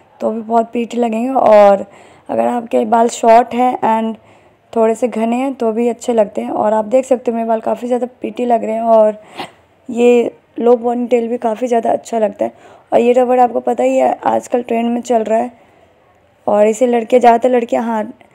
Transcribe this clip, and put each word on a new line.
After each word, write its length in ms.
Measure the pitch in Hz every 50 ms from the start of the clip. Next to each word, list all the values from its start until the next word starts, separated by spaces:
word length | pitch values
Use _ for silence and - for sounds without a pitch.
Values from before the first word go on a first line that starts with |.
| _ _ _ _
तो 100 | 233 226
भी 100 | 220 226
बहुत 300 | 220 220 233 233 226 226
प्रिटी 240 | - 240 233 226 -
लगेंगे, 320 | 233 240 233 220 220 240 262
और 540 | 269 247 - - 214 208 202 202 202 196 202 - - - - - - _ _ -
अगर 180 | - 226 226
आपके 380 | 233 240 240 233 233 - 247 247
बाल 240 | 214 226 226 233 240
short 460 | - - - 233 226 233 247 240 233
हैं 240 | 240 254 254 254 -
and 360 | - 220 220 226 226 226 220 - _ _ _ _ _ _ _ _ _ _
थोड़े 220 | - 233 226 226 226
से 140 | 220 254 240
घने 280 | 202 220 226 233 233
हैं 160 | 247 262 277 262
तो 180 | 254 240 226
भी 160 | 214 226 240 240
अच्छे 240 | 226 233 - -
लगते 280 | 240 226 208 196 - -
हैं। 100 | 233 247
और 220 | - - 208 214
आप 120 | 220 220 214
देख 180 | 214 240 262 262
सकते 260 | - 269 226 247 247
हो 60 | 226
मेरे 120 | 233 226 226
बाल 120 | 226 226
काफ़ी 280 | 220 226 220 214 240 240
ज़्यादा 180 | 247 240 247 247 - _
प्रिटी 240 | - 226 208 - 247
लग 200 | 240 240 226 220
रहे 100 | 214 220
हैं, 80 | 226
और 380 | 226 233 226 220 214 214 208 214 - - - - - - - _ _ _ _ _ _ -
ये 420 | 233 233 240 240 240 240 233 - - _ _ _ _ -
low 180 | 226 233 247
ponytail 520 | 233 226 240 240 240 247 233 247 240 226 226
भी 100 | 240 240
काफ़ी 280 | - 233 220 214 247
ज़्यादा 260 | 247 240 233 220 -
अच्छा 260 | - - - - - 226
लगता 260 | 214 202 208 - 220
है। 80 | 233 - _ - - - - _ _
और 80 | - -
ये 120 | 233 240
रबड़ 280 | 247 254 254 240 254 254
आपको 200 | 247 240 226 254
पता 240 | 247 - 247 220 254
ही 120 | 262 269
है 220 | 262 262 247 - - -
आजकल 360 | 220 220 226 - - - 247
trend 280 | 240 - 233 233 233 233
में 100 | 233 240
चल 220 | 233 - 247 226 220
रहा 140 | 208 220 226
है, 140 | 240 247 - _ _ _ _ _ _ _ _ _ _ _ _ _ _ _ _ _ _
और 200 | - 208 208 208
इसे 200 | 220 220 214 254
लड़के, 340 | 247 240 233 226 220 254 254
ज़्यादातर 300 | 220 240 233 233 233 254
लड़कियां, 340 | 254 240 226 233 262 254 233
हाँ, 280 | 233 226 214 214 226 - _ - _